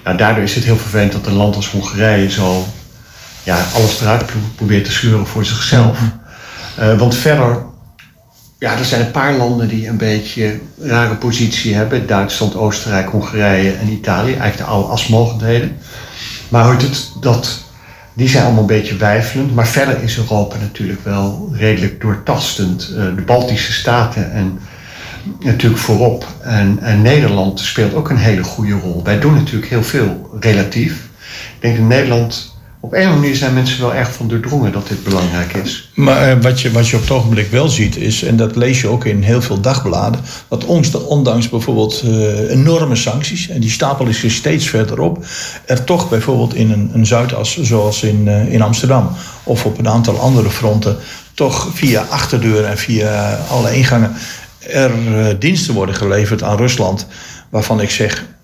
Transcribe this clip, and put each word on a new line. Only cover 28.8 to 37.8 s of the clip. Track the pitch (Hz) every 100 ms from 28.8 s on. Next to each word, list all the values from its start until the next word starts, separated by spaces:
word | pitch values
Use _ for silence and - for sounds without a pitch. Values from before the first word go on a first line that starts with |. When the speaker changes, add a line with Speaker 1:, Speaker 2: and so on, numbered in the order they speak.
| 90 87
Speaker 1:
Wij | 90 104
doen | 143
natuurlijk | 151 - 113 -
heel | 120
veel | 110 127 107 87 - 110
relatief. | 113 101 87 - 80 - - - - - - -
Ik |
denk | 120 113
dat | 113
Nederland, | 127 143 120 117 - - - - -
op | 113
een | -
of | 190
andere | 151
manier | 143 131
zijn | 135
mensen | 127 127 123
wel | 123
erg | 131 123
van | - 113
doordrongen | 113 123 143 117
dat | 101 98
dit | 98
belangrijk | - 95 90 85 85
is. | - 95 - - -
Speaker 2:
Maar, | 135 135 139
eh, | 127
wat | 123 127
je, | 123
wat | 113 113
je | 117
op |
het | -
ogenblik | 131 113 110 101
wel | 120 156
ziet | 120